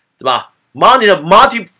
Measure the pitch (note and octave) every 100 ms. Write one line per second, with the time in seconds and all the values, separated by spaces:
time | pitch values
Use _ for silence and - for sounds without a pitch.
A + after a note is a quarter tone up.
0 | _ _ B2+ A#2+ - _ _ C3+ G3 B3+
1 | G#3+ E3 D#3+ G#3 C4 A#3 F3